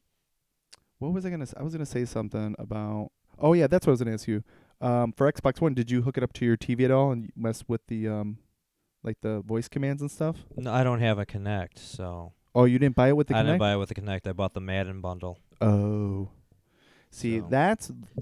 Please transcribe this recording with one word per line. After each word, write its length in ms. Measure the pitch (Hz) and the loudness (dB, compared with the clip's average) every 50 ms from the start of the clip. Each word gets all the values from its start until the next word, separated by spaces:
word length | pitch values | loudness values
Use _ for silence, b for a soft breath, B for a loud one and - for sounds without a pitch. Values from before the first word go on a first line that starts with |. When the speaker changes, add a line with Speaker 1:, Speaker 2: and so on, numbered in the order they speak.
| _ _ _ _ _ _ _ _ _ _ _ _ _ _ - - _ _ _ - | _ _ _ _ _ _ _ _ _ _ _ _ _ _ -20 -20 _ _ _ -10
Speaker 1:
what 140 | 131 147 175 | -6 -4 -4
was 120 | 190 185 | -4 -4
I 60 | 190 | -4
gonna 140 | 175 165 139 | -6 -6 -8
s-, 100 | - - | -8 -10
I 60 | - 139 | -8 -8
was 100 | 160 160 | -8 -6
gonna 140 | 160 151 | -6 -6
say 180 | 135 - 131 123 | -4 -4 -4 -4
something 500 | 120 - 120 107 107 - 117 107 107 107 - | -2 -4 -4 -6 -4 -4 -4 -4 -4 -6 -8
about, 540 | 113 107 107 107 107 104 107 107 107 - _ _ _ _ _ - | -8 -8 -6 -6 -4 -4 -4 -6 -6 -8 _ _ _ _ _ 0
oh, 160 | 147 151 170 | 4 4 6
yeah, 120 | 175 160 | 6 6
that's 200 | 135 165 185 - | 4 4 4 4
what 60 | - 135 | 4 2
I 20 | |
was 60 | 117 123 | 4 2
gonna 120 | 113 110 | -2 -4
ask 140 | 107 - - | -4 -2 -2
you. 160 | 110 107 107 b b b b b b b - | -2 -2 -4 b b b b b b b -2
Um, 300 | 123 120 120 120 117 110 | 0 2 2 2 0 0
for 180 | - 135 143 151 | 2 2 2 2
Xbox 300 | - - 139 131 - 165 | 2 0 0 0 2 0
One, 100 | 160 135 | 0 2
did 180 | 127 117 117 | 0 0 0
you 120 | 123 123 120 | 0 0 0
hook 160 | 135 127 135 | 0 0 -2
it 40 | 123 | -2
up 120 | 123 - | -2 -2
to 100 | - 123 | 0 2
your 140 | 117 117 113 | 2 2 2
T 160 | - - 120 | 2 -2 0
V 100 | 117 127 | 2 4
at 60 | 127 | 4
all 220 | 131 131 139 139 131 | 6 6 4 4 2
and 200 | 117 110 104 - | -2 -4 -8 -8
mess 300 | - 117 113 113 - - | -4 -4 -4 -4 -4 -4
with 200 | - 117 113 _ | -4 -4 -4 _
the, 220 | - 117 110 110 110 | -6 -6 -4 -2 -2
um, 300 | 107 107 104 104 107 113 _ _ _ _ _ _ _ _ _ _ _ _ - | -2 -4 -4 -6 -8 -10 _ _ _ _ _ _ _ _ _ _ _ _ -10
like, 200 | 110 110 - - | -10 -8 -6 -4
the 180 | 110 107 104 | -4 -4 -4
voice 280 | 98 107 110 113 123 - | -4 -4 -4 -4 -4 -4
commands 340 | - 139 139 139 139 143 143 | -4 -4 -2 -2 -4 -4 -6
and 80 | 147 | -8
stuff? 340 | - - 160 156 165 - - - - | -6 -4 -4 -4 -4 -6 -10 -16 -14
Speaker 2:
No, 160 | - 123 127 | -10 -6 -2
I 140 | 110 127 127 | 0 2 2
don't 160 | 127 123 117 | 2 2 2
have 180 | 120 113 107 101 | 2 2 2 2
a 60 | 101 | -2
Kinect, 540 | - - 104 98 104 104 98 90 - _ - | -6 -6 -8 -4 -4 -4 -4 -4 -6 _ -18
so. 560 | - - - - 95 90 87 87 85 85 - _ _ _ - | -20 -18 -14 -12 -10 -10 -10 -12 -14 -16 -18 _ _ _ 4
Speaker 1:
Oh, 100 | 120 123 | 6 6
you 140 | 127 123 127 | 6 6 4
didn't 180 | 143 139 120 | 4 2 4
buy 120 | - 127 131 | 4 4 6
it 80 | 143 | 6
with 120 | 147 147 - | 4 2 2
the 80 | 123 | 2
Speaker 2:
I 60 | 110 110 | 2 4
didn't 140 | 143 160 | 4 4
Speaker 1:
Kinect? 20 | 180 | 4
Speaker 2:
buy 120 | 107 104 104 | 4 2 2
it 40 | |
with 120 | 101 98 - | 0 -2 -4
the 60 | - | -6
Kinect. 320 | - 98 104 98 92 - | -10 -8 -6 -6 -6 -4
I 60 | 95 92 | -6 -4
bought 180 | 90 98 92 - | -2 -2 -4 -4
the 80 | 95 | -6
Madden 400 | 95 95 95 95 98 92 95 95 | -6 -4 -2 -2 -2 -4 -6 -8
bundle. 380 | 92 90 90 92 90 92 90 - _ _ _ - 113 | -8 -8 -8 -8 -8 -10 -10 -12 _ _ _ 0 2
Speaker 1:
Oh. 640 | 107 104 101 101 104 107 104 104 101 98 95 98 95 - - _ _ _ _ _ b b b b b b b b b | 4 4 4 2 0 0 0 -2 -2 -2 -4 -6 -8 -10 -18 _ _ _ _ _ b b b b b b b b b
See, 280 | - - - 117 113 113 | -16 -8 -4 -2 -2 -2
Speaker 2:
So. 80 | 101 87 | -2 0
Speaker 1:
that's 440 | 127 135 156 190 220 - - - 127 120 - - - - | 2 2 4 2 2 0 -4 -12 -14 -16 -16 -14 -12 -10